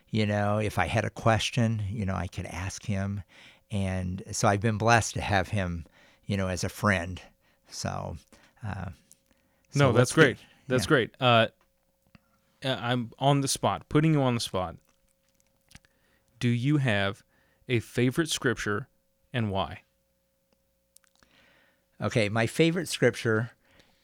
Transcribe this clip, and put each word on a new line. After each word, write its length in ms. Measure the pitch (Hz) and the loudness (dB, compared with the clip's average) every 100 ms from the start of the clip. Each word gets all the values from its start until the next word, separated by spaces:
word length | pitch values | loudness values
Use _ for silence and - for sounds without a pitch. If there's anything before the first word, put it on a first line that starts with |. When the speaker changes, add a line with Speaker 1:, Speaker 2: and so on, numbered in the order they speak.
| _ | _
Speaker 1:
you 160 | 110 104 | -2 0
know, 320 | 104 104 104 | 0 0 0
if 200 | 104 - | 0 0
I 60 | 85 | 0
had 200 | 110 104 | 0 -2
a 40 | |
question, 720 | - 113 110 - - 113 113 98 | 0 2 2 2 0 0 0 -4
you 160 | 104 98 | -4 -4
know, 100 | 92 | -4
I 120 | 90 | -6
could 180 | - - | -8 -10
ask 400 | 87 98 - - | -8 -8 -8 -6
him. 380 | 98 98 98 - - - - - | -4 -2 -6 -10 -20 -20 -20 -8
And 520 | 101 95 92 90 95 - | -4 -2 -2 -4 -6 -8
so 160 | 101 110 | -2 2
I've 140 | 101 | 2
been 160 | 113 104 | 0 0
blessed 380 | 110 117 - - | 0 0 -2 -6
to 60 | |
have 280 | 85 98 90 | -2 -2 -2
him, 360 | 107 90 85 - _ _ _ - | -4 -4 -6 -10 _ _ _ -6
you 120 | 101 | -4
know, 100 | 92 | -2
as 160 | 92 | -4
a 60 | 95 | -6
friend. 520 | - 104 92 87 87 - _ _ _ _ | -2 0 0 -2 -10 -16 _ _ _ _
So, 480 | - 95 - - 85 _ - _ _ 104 | -10 -8 -8 -10 -12 _ -20 _ _ -12
uh, 240 | 95 90 80 _ _ _ _ _ _ _ | -10 -10 -14 _ _ _ _ _ _ _
so 80 | 139 | 2
Speaker 2:
No, 120 | 139 | 4
that's 60 | 117 | 4
Speaker 1:
let's 140 | 123 | 4
get 80 | - | 6
Speaker 2:
great. 160 | 143 - - _ - | 4 4 -10 _ -2
That's 160 | 127 - | 0 2
Speaker 1:
yeah. 20 | |
Speaker 2:
great. 240 | 147 104 - | 2 2 0
Uh, 280 | 127 117 113 _ _ _ _ _ _ - _ _ _ - | 4 4 4 _ _ _ _ _ _ -20 _ _ _ -10
uh, 140 | 135 120 | -6 -4
I'm 320 | 120 127 117 - | -2 -2 -4 -2
on 220 | 135 143 | 2 2
the 60 | 135 | 2
spot, 400 | - 110 92 - | 0 0 0 0
putting 240 | 151 160 | 2 4
you 80 | 151 | 4
on 120 | 131 | 2
the 60 | 117 | 0
spot. 380 | - 95 87 - _ _ _ _ _ _ _ _ _ - _ _ _ _ _ - | -2 -4 -6 -8 _ _ _ _ _ _ _ _ _ -20 _ _ _ _ _ -4
Do 80 | 123 | 0
you 300 | 120 131 151 | 0 2 2
have 460 | 135 101 98 104 _ _ _ _ - | 2 0 0 -4 _ _ _ _ -4
a 140 | 120 | -4
favorite 480 | - - 127 143 156 | -2 0 0 0 -2
scripture 580 | - 131 107 107 104 131 _ _ _ _ | -2 -2 -2 -2 -4 -6 _ _ _ _
and 180 | 127 107 | -4 -2
why? 300 | 95 85 - _ _ _ _ _ _ _ _ _ _ _ - _ _ _ _ _ _ _ _ _ - | -2 -4 -8 _ _ _ _ _ _ _ _ _ _ _ -20 _ _ _ _ _ _ _ _ _ -8
Speaker 1:
Okay, 280 | 107 120 104 | -2 0 0
my 180 | 113 117 | 0 0
favorite 400 | - 165 170 - | 2 2 2 -4
scripture 640 | - 123 - 117 110 117 _ _ _ _ _ | 2 2 2 0 0 -2 _ _ _ _ _